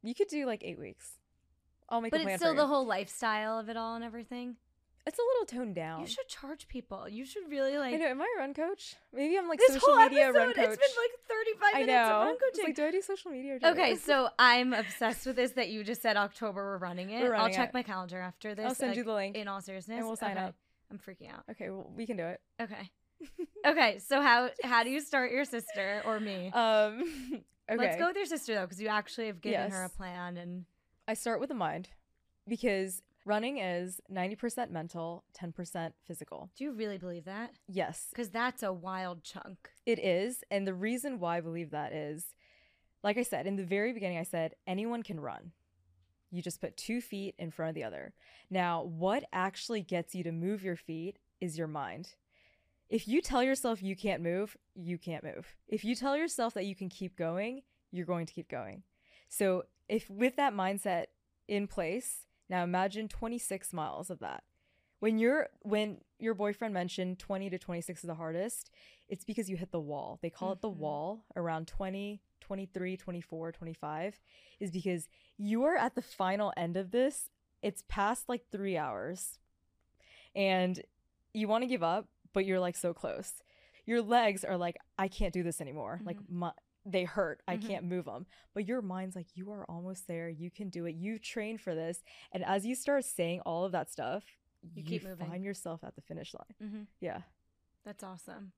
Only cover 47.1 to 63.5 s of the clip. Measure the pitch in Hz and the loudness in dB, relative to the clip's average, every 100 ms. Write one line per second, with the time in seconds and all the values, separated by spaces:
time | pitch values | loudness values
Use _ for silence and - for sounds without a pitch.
47.1 | 202 196 - 170 - 160 160 113 78 65 | -8 -8 -8 -10 -6 -6 -4 -6 -8 -12
48.1 | - - - - 185 175 170 175 160 180 | -16 -20 -20 -6 0 0 0 -2 -2 0
49.1 | 233 - - 185 185 - 226 180 180 170 | 0 -2 -2 -2 -2 -4 -4 -2 -2 -2
50.1 | 180 170 165 170 208 190 175 - 160 170 | -4 -4 -2 -2 -2 -2 -6 -6 -6 -6
51.1 | - _ _ 185 156 160 151 127 95 185 | -10 _ _ -6 -4 -4 -4 -6 -8 -12
52.1 | - _ _ _ _ _ _ _ 220 - | -16 _ _ _ _ _ _ _ -2 2
53.1 | 254 - 262 254 269 247 226 190 190 214 | 0 2 2 4 2 0 -2 -2 -2 -2
54.1 | 175 170 175 208 - _ - 170 175 - | 0 0 0 -2 -8 _ -12 -6 -6 -6
55.1 | 160 156 - - - _ 220 208 240 262 | -8 -8 -12 -14 -20 _ -4 -2 0 0
56.1 | 285 320 - 233 220 196 190 185 - 185 | 0 0 0 -2 0 -6 -4 -8 -6 -10
57.1 | - 165 170 214 262 _ _ _ 175 170 | -4 -2 -2 -4 -6 _ _ _ -8 -2
58.1 | 175 165 - 147 131 101 101 - _ _ | -2 -4 -8 -8 -8 -8 -12 -20 _ _
59.1 | - _ - 196 185 - _ _ 214 - | -20 _ 0 2 2 -2 _ _ -4 -4
60.1 | 196 247 254 285 202 190 202 202 175 - | 2 2 4 2 2 0 0 0 0 -2
61.1 | _ _ _ - 202 202 - 165 202 - | _ _ _ -4 -2 -2 -2 -2 -2 -4
62.1 | - - _ _ 180 175 180 196 202 220 | -8 -10 _ _ -2 0 2 0 0 -6
63.1 | - 226 240 - | -6 -4 -4 -4